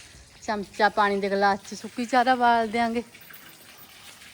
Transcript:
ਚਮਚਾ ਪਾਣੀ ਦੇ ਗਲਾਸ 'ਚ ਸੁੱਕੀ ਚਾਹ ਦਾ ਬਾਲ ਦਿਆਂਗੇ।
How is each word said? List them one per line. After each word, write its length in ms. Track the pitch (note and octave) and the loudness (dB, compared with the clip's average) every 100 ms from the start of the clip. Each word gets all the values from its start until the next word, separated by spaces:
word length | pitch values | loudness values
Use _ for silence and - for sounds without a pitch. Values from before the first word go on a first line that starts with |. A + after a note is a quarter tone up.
| - - - - | -20 -20 -20 -14
ਚਮਚਾ 480 | - G#3 F#3 - G#3 | -8 -6 -6 0 2
ਪਾਣੀ 300 | G#3+ G3+ G3+ | 2 0 0
ਦੇ 100 | G3 | -2
ਗਲਾਸ 300 | G3 G3+ G3 | 0 0 0
'ਚ 140 | - | -6
ਸੁੱਕੀ 320 | G3 G#3 - A#3 | -16 -12 -10 -2
ਚਾਹ 180 | B3+ A#3+ | 2 2
ਦਾ 100 | B3+ | 2
ਬਾਲ 320 | A#3+ A#3 A3+ | 4 2 0
ਦਿਆਂਗੇ। 360 | A#3 A#3 A#3 A3+ - - - - - - - - - - - - | -2 -2 -4 -8 -18 -20 -20 -20 -20 -20 -20 -20 -20 -20 -20 -20